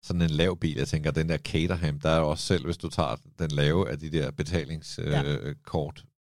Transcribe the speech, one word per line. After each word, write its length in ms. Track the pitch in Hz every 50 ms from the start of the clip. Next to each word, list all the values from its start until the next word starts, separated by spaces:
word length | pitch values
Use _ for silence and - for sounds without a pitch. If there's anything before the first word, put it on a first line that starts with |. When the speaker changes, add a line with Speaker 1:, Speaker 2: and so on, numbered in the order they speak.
| _
Speaker 1:
Sådan 160 | - 90 87
en 80 | 85 82
lav 280 | 76 73 82 95 90 -
bil, 200 | - 82 73 -
jeg 100 | 69 69
tænker, 240 | - 80 76 78
den 180 | 73 80 80 82
der 80 | 82 76
Caterham, 640 | - - - 82 80 90 95 85 85 80 73 71
der 100 | - 80
er 100 | 80 82
jo 100 | 80 76
også 160 | 78 76 -
selv, 200 | - 98 85 67
hvis 120 | 82 82 -
du 120 | - 82
tager 260 | - - 85 65 60 - _ - - -
den 120 | 82 78
lave 380 | 73 71 73 73 78 90 98 62
af 80 | 65 71
de 100 | 78 78
der 200 | 76 82 73 65
betalings-, 720 | - - - 73 85 85 76 76 80 78 - - - -
Speaker 2:
Ja. 220 | 80 76 73 71 -
Speaker 1:
øh, 320 | 71 73 - - 71 71
kort, 500 | - _ - - 85 76 73 - - - - _ _